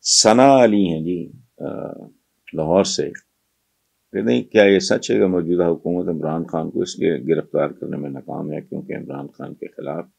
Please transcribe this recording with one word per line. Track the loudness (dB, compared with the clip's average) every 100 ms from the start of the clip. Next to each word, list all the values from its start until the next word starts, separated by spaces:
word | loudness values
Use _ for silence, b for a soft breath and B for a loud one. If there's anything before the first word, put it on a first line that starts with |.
सना | 0 4 6 8 8 8
अली | 6 4 2
हैं | 0
जी, | -4 -6 -8 -16 _ _
अ, | -12 -10 -12 -14 -20 _ _ _ -14
लाहौर | -6 0 2
से, | 2 -2 -6
कहते | -8 _ _ _ _ _ _ _ _ _ -4 0
हैं, | 0
"क्या | 0 4
ये | 6 6
सच | 2 -4 0
है | 0
कि |
मौजूदा | 2 0 0 0 0
हुकूमत | 0 -2 -4 -4
इमरान | -4 -4 -4
खान | -4 -6 -6
को | -6
इसलिए | -6 -2 -2 -2
गिरफ्तार | -2 -2 -2 -4 -4
करने | -6 -10 -8
में | -8
नाकाम | -12 -12 -10 -8
है | -10
क्योंकि | -10 -12 -10
इमरान | -12 -12 -12 -14
खान | _ -18
के | -14 -16
खिलाफ | -12 -10 -10 -12